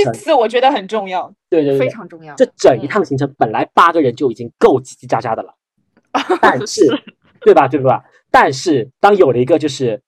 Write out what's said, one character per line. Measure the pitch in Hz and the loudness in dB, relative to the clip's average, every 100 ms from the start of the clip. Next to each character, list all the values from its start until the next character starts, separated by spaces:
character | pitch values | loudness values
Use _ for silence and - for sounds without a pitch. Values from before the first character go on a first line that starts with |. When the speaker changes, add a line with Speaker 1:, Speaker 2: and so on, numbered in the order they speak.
Speaker 1:
程。 | 403 | 0
Speaker 2:
peace | 220 - | -2 -2
我 | 285 226 | 0 0
觉 | 247 | 0
得 | 262 | 0
很 | 269 190 | -2 -6
重 | 214 190 | -8 -6
要。 | 185 143 _ _ | -8 -10 _ _
Speaker 1:
对， | 165 | -2
对， | 143 139 | 0 0
对。 | |
Speaker 3:
非 | 127 | -2
常 | 226 175 | -6 -16
重 | 165 | -20
要。 | 156 | -14
Speaker 1:
这 | - 262 - | -6 -6 0
整 | 175 131 | 2 2
一 | 135 | -2
趟 | 214 | -4
行 | 165 135 | -4 -4
程 | 139 - | -6 -4
本 | 117 | -4
来 | 110 - | -4 -2
八 | - 170 | 2 2
个 | 165 | 2
人 | 131 117 | -2 -2
就 | 139 | -4
已 | |
经 | 113 120 - | -6 -12 0
够 | 233 131 | 2 2
叽 | 131 - | -4 -20
叽 | 127 | -6
喳 | 120 | -6
喳 | 117 110 | -2 -4
的 | |
了。 | - _ _ _ _ _ _ | -6 _ _ _ _ _ _
Speaker 3:
嗯。 | 269 - 359 | -6 -4 0
<laughs> | |
Speaker 1:
但 | 214 139 214 | 0 0 -4
是， | - 339 | 0 0
Speaker 3:
是。 | 285 - _ _ _ | 0 -8 _ _ _
Speaker 1:
对 | 440 | 4
吧， | 165 135 | 4 4
对 | 147 | 0
吧？ | 127 113 - _ _ | 0 -2 -4 _ _
但 | 262 185 | 2 2
是 | 131 185 139 107 _ | -2 -2 -2 -4 _
当 | 202 202 | 2 4
有 | 156 | 4
了 | 120 | 2
一 | |
个 | 131 160 | 0 0
就 | 151 | -2
是 | 135 123 107 | -4 -6 -6